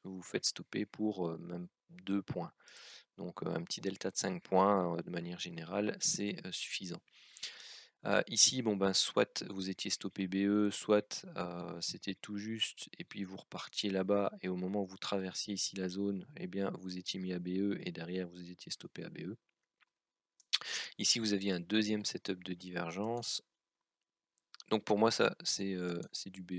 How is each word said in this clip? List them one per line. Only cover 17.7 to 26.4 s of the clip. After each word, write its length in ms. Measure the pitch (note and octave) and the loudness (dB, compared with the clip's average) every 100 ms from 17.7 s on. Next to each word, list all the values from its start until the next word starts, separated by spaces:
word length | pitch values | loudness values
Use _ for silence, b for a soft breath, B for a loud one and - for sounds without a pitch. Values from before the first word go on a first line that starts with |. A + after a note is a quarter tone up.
| G2 | 0
et 120 | - | -4
derrière, 360 | E2+ E2+ F#2 F2+ | -6 -4 -4 -4
vous 220 | F2 F2 | -8 -14
étiez 200 | F2+ - | -12 -8
stoppé 320 | - - - | -8 -8 -10
à 40 | E2+ | -10
B 120 | D#2+ | -8
E. 160 | E2 - _ _ _ _ _ _ _ _ _ _ - - B B B - | -8 -8 _ _ _ _ _ _ _ _ _ _ -2 -2 B B B 0
Ici, 200 | G#2+ A#2+ | 4 4
vous 140 | A2 | 6
aviez 200 | G2+ G2 | 4 4
un 80 | F2+ | 0
deuxième 440 | E2+ G#2+ G#2+ G#2+ | 4 4 4 2
setup 400 | G#2 - - F#2 | 0 -4 -2 -4
de 80 | F#2 | -4
divergence. 880 | F2 F#2 F2 E2+ F2 G#2+ A#2+ A#2 - - _ _ _ _ _ _ _ _ - _ - - | -8 -6 -6 -4 -2 -2 -2 -2 -4 -6 _ _ _ _ _ _ _ _ -20 _ -16 -2
Donc 160 | G#2+ | 0
pour 140 | - G#2 | 4 6
moi, 120 | A2+ | 6
ça, 260 | - A2 - | 6 4 2
c'est, 320 | - - G2 | -2 0 0
euh, 260 | F#2 F2 F2 - | -2 -2 -4 -6
c'est 180 | - - | -8 -10
du 120 | F#2 | -10